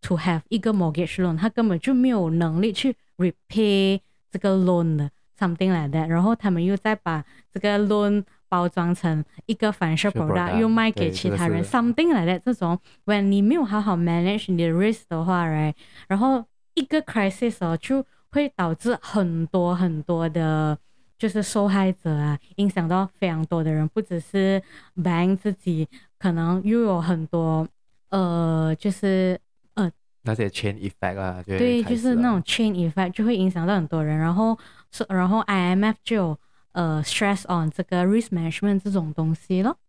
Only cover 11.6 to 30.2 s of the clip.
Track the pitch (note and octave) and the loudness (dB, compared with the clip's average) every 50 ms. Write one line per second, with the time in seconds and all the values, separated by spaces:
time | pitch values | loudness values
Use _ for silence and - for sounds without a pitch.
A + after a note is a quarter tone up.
11.6 | F3+ - - - A#3 A#3+ A#3 - D#4+ F4 D#4+ A3+ E3+ E3 F#3 F3 - - B3 - | -4 -2 -2 0 0 0 0 2 2 2 2 2 2 0 -2 -2 -2 -4 -4 -2
12.6 | - E3+ E3+ F#3 _ - - _ _ - G#3 G3+ G3+ G3 G3 G3+ G3+ G#3 C#4 F4 | 0 -2 -2 -2 _ -10 -20 _ _ -2 0 2 2 2 2 4 4 4 4 2
13.6 | D4 G#3 G3+ G#3+ G#3 G#3+ F#3+ E3+ E3+ E3+ E3+ E3+ E3+ F#3 G3+ G#3+ G#3+ - F#3 E3+ | 0 0 0 -2 0 0 0 0 0 0 2 2 0 0 0 -2 -2 -2 -2 0
14.6 | E3+ E3 E3 E3+ F#3+ G#3+ A3+ A3 - _ E3+ D#3+ E3 F3 F#3+ F3 E3+ E3 D#3 D#3 | 0 0 2 2 2 0 0 -2 -6 _ -6 -4 -2 0 0 0 0 0 0 0
15.6 | D3+ D#3 D3+ - - - - - - _ F#3+ G3 A3+ C4 C4 B3 A3+ _ _ _ | 0 -2 -2 -6 -12 -20 -20 -20 -8 _ -2 0 2 2 2 0 -2 _ _ _
16.6 | _ _ _ - C#4 - - D#4 D#4 - - A#3 G3+ G3 G3 - - A#3 A3 - | _ _ _ -6 -4 0 -2 -2 -2 -2 -2 -2 -2 -2 -2 -2 -4 -4 -2 -2
17.6 | F#3 E3+ E3 E3 - - C4 C4+ C4+ _ _ _ _ _ - C#4+ D4 C#4 _ - | -2 -2 -2 -4 -2 -2 -2 -2 -2 _ _ _ _ _ -2 -2 -2 -2 _ -4
18.6 | F#3 E3+ E3 - - A3+ B3 - - - - G#3+ G3 F3 E3 E3 E3 D#3+ - F#3+ | -2 -2 -2 -2 -2 -2 -2 -2 -6 -4 -2 0 0 0 0 -2 -4 -2 0 0
19.6 | F3 F3 F3+ F3 F#3 F3 D#3+ D#3 D3 - F3 E3 E3 E3 D3+ E3+ E3 D#3 D#3 D#3 | 0 2 0 0 0 0 0 -4 -4 -2 -2 0 0 -2 0 0 0 0 0 0
20.6 | D#3 D3+ D3+ - _ _ _ _ _ _ _ _ - A3 F3+ G#3+ G3+ - - A3 | 0 0 -2 -4 _ _ _ _ _ _ _ _ -4 -2 -2 -2 -4 -2 0 0
21.6 | G3+ G#3 F#3+ G3 F#3+ F#3+ F3+ - _ E3+ D#3 D3 D3 D3 D3 C#3+ _ - - - | 2 2 2 2 2 2 0 -2 _ -2 -2 0 0 0 -2 -4 _ -12 -4 0
22.6 | G3+ G3+ F#3 F#3+ E3+ D#3+ F3 F#3 G3 F#3+ _ _ - F3+ E3 D#3+ D#3+ - - E3 | 0 0 0 0 -2 0 0 0 0 -2 _ _ -2 -2 0 -2 -2 -2 -2 -2
23.6 | D#3+ D#3 D#3 D#3 D#3 D#3 _ - A3 - F3+ E3+ D#3 - - G3 F#3+ F#3+ G3 G3 | 0 0 0 0 0 0 _ -4 -6 -4 -6 -8 -8 -2 -2 0 2 2 2 0
24.6 | F#3+ - - - - - _ - E3+ F3+ F3 E3+ F3 F#3 G3 F#3+ - G#3+ F#3+ - | -2 -6 -20 -20 -20 -16 _ -4 -2 0 2 2 2 2 0 0 -2 -4 -6 -4
25.6 | - - E3+ D#3 D#3+ - - - - _ _ _ - F#3+ E3+ E3 E3 E3 F3 F#3 | -4 -4 -2 -2 -2 -4 -6 -18 -20 _ _ _ -2 -2 0 0 0 0 0 0
26.6 | F#3 G#3 A3 A#3 A#3 A3 F#3+ E3+ D#3+ E3 F3+ E3 D#3+ D#3 - E3+ E3 D#3+ D#3+ D#3+ | 0 0 2 2 2 2 0 0 0 0 -2 -2 -2 -2 -2 0 0 2 0 0
27.6 | D#3+ - _ _ _ _ _ _ _ _ - G3 F#3+ F3 E3+ E3+ E3+ E3 D#3+ D#3+ | -2 -4 _ _ _ _ _ _ _ _ -2 0 0 0 0 0 0 0 2 0
28.6 | D#3+ D#3+ D#3+ D#3 - G#3 F#3+ - - G3 F#3+ F#3 F#3 F#3 F#3 - _ _ _ _ | 0 0 -2 -2 -2 -4 -4 -2 -2 0 2 2 2 0 0 -2 _ _ _ _
29.6 | _ _ _ - G#3 F3 - _ _ _ _ _ | _ _ _ -4 -2 -2 -4 _ _ _ _ _